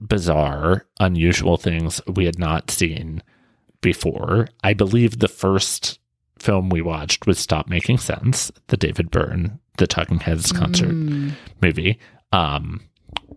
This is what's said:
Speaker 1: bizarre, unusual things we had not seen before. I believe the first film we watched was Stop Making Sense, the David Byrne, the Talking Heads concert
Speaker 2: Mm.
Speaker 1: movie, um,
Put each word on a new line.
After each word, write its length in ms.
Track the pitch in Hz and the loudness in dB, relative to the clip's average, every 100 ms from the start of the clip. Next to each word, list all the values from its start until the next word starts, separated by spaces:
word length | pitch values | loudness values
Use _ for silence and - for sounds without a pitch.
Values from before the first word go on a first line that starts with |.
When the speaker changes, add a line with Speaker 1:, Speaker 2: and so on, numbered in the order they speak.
Speaker 1:
bizarre, 840 | 104 104 85 76 71 71 82 95 - - | -2 0 2 2 0 0 0 0 -2 0
unusual 560 | 92 87 82 90 - 85 | 2 4 2 2 2 2
things 440 | - 82 82 - - | 0 -2 -2 -4 -4
we 180 | 95 | -2
had 140 | 87 85 | 0 0
not 320 | 82 80 - | -2 -2 -4
seen 520 | - 82 76 80 80 - _ _ _ _ _ | 0 0 -2 -8 -10 -12 _ _ _ _ _
before. 680 | - - - - - 104 113 - | -2 0 -2 -4 0 0 0 -2
I 120 | 95 | 0
believe 440 | 104 98 117 117 117 | 2 2 4 2 2
the 100 | 110 | -2
first 720 | - 98 95 - - - - _ _ _ _ | 0 2 2 0 -4 -6 -10 _ _ _ _
film 300 | - 98 92 | 0 0 2
we 120 | 85 | 0
watched 440 | 85 80 80 - - | -2 -4 -4 0 2
was 120 | 85 | 0
Stop 300 | - 78 - | 0 -2 0
Making 300 | 82 - 123 | -2 0 0
Sense, 540 | - - 117 - - - - | 0 -2 0 0 -4 -10 -4
the 80 | - | 0
David 340 | 78 - 82 | 0 -2 -2
Byrne, 480 | 85 78 85 87 - _ - | -2 -2 -2 -4 -6 _ -2
the 80 | 90 | 0
Talking 340 | - 82 82 | 0 -2 -2
Heads 320 | - 82 - | 0 -2 0
concert 380 | 175 - 175 175 | 0 0 0 0
Speaker 2:
Mm. 380 | 165 151 143 143 143 - - | 0 -2 -4 -4 -8 -14 -2
Speaker 1:
movie, 380 | - - 87 110 - _ _ | 0 2 -2 -2 -6 _ _
um, 480 | 95 78 73 78 - - _ - - - | 0 0 -2 -6 -10 -14 _ -16 -14 -14